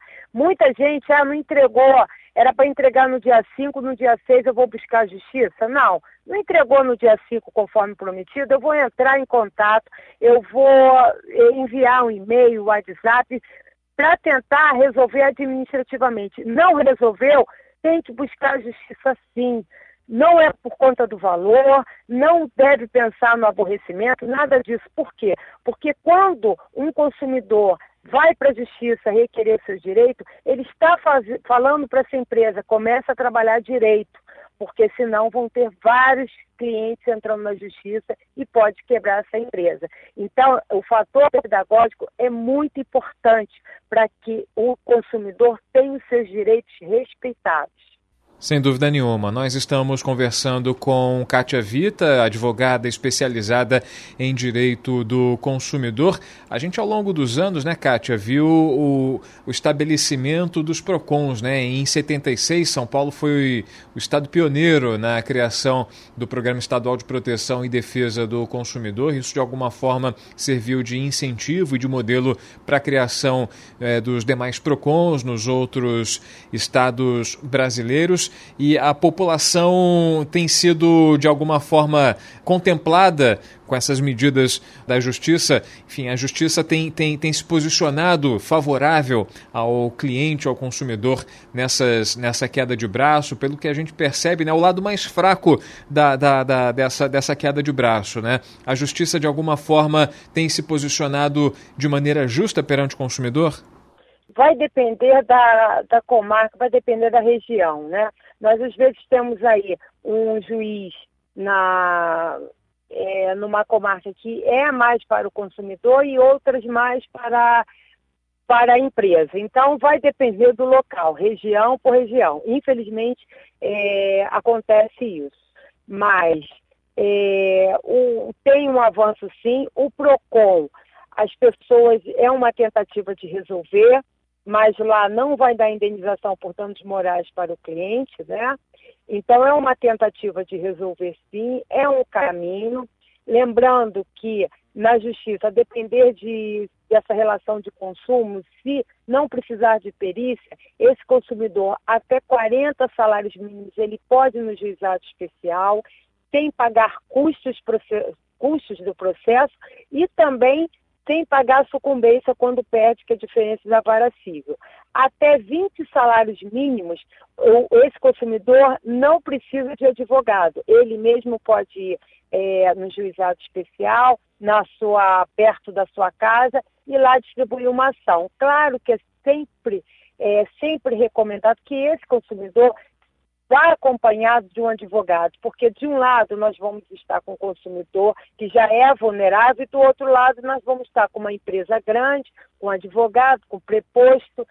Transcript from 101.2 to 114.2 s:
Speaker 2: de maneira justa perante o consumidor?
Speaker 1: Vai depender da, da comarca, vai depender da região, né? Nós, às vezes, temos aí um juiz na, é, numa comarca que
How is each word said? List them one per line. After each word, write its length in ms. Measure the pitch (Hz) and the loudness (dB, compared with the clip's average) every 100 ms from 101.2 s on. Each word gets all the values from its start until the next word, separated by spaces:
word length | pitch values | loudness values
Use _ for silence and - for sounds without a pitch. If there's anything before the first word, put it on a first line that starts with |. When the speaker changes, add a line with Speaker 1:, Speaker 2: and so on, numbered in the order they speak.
| 147 143 143 - - - | -2 0 -2 -4 -18 -6
Speaker 2:
de 100 | 147 | -2
maneira 400 | 143 143 147 127 | 0 0 0 -2
justa 340 | 120 214 - | -2 -2 -2
perante 340 | 143 139 139 - | -2 -2 -2 -6
o 20 | |
consumidor? 560 | 131 - 123 135 160 - _ _ _ _ _ _ _ - | -10 -6 -4 -2 -2 -4 _ _ _ _ _ _ _ 2
Speaker 1:
Vai 200 | 285 311 | 4 4
depender 680 | 302 - 240 226 254 269 | -2 -2 -2 0 2 4
da, 580 | 233 247 240 226 220 202 - | 4 4 6 4 2 0 0
da 100 | 233 | 0
comarca, 540 | - 240 208 214 220 - | 2 0 2 0 0 -2
vai 100 | 247 | -2
depender 400 | 247 - 226 226 | -2 -2 -2 2
da 100 | 233 | 2
região, 680 | 226 240 - 226 165 151 151 | 2 0 -2 -2 -2 -2 -6
né? 240 | 185 214 - _ _ | -4 -4 -6 _ _
Nós, 220 | 214 226 | 0 0
às 140 | 254 202 | -2 0
vezes, 240 | 262 - - | 0 0 0
temos 340 | 254 240 220 | 0 0 -2
aí 320 | 233 214 202 175 _ _ - | 0 0 0 -8 _ _ -6
um 340 | 220 220 220 | -4 -2 -4
juiz 500 | 190 226 214 208 185 - _ _ _ - | -6 -8 -8 -10 -12 -18 _ _ _ -10
na, 1000 | 196 196 185 185 180 175 170 165 165 139 143 _ _ _ _ | -4 0 0 0 0 -2 -2 -4 -6 -10 -14 _ _ _ _
é, 460 | - 190 190 190 | -10 -8 -4 -4
numa 320 | 190 208 208 214 | -4 -4 -4 0
comarca 480 | 220 202 190 202 | -2 -2 -6 -8
que 300 | 190 | -16